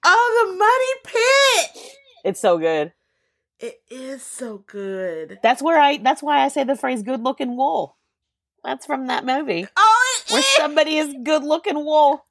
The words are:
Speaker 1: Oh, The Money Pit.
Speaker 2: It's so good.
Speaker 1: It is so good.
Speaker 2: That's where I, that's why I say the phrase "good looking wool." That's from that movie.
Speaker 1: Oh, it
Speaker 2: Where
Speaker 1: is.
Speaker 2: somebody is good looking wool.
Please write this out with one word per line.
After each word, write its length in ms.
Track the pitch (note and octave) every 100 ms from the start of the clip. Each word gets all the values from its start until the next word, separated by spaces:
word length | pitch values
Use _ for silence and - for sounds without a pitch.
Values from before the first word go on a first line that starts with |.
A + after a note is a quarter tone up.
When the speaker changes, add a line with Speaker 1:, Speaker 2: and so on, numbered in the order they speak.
| -
Speaker 1:
Oh, 420 | G4 A#4+ A4+ G#4
The 100 | F#4
Money 580 | G#4 B4+ C5 C5 - A#4
Pit. 760 | A#4+ C#5 C#5 A4+ C#4 - - - _ _ -
Speaker 2:
It's 140 | F#3+
so 180 | G#3 E3+
good. 360 | D#3+ D#3+ D3+ _ _ _ _ _ _ _
Speaker 1:
It 220 | A#3 - _
is 320 | B3+ C4 C4+
so 400 | - - B3 G#3 G3+
good. 720 | G3+ G3 F#3+ F#3 D#3+ D#3+ G3
Speaker 2:
That's 220 | A3+ B3+
where 160 | D4 E4
I, 180 | C#4+ C#4
that's 240 | A3+ D4+
why 180 | D4 C#4+
I 60 | C4+
say 140 | D4
the 120 | B3+ C4+
phrase 280 | C4 B3+
"good 200 | G#3 C4
looking 320 | A#3+ C4+ B3+ B3
wool." 420 | C4+ D#4 C#3+ _ _ _ _ _ _ _
That's 220 | - C4 -
from 220 | C#4 B3+
that 180 | B3+ -
movie. 400 | C4 D4 E3+ F#3+ -
Speaker 1:
Oh, 440 | G#4+ A4+ B4+ B4 -
it 40 |
Speaker 2:
Where 80 | A4+
Speaker 1:
is. 80 | C5+ -
Speaker 2:
somebody 420 | D4+ D4 D#4 D#4
is 160 | D4+ C4+
good 200 | B3 D#4
looking 400 | D4 D#4 G#4 D4 D4+
wool. 400 | D4+ D4 C#4+ _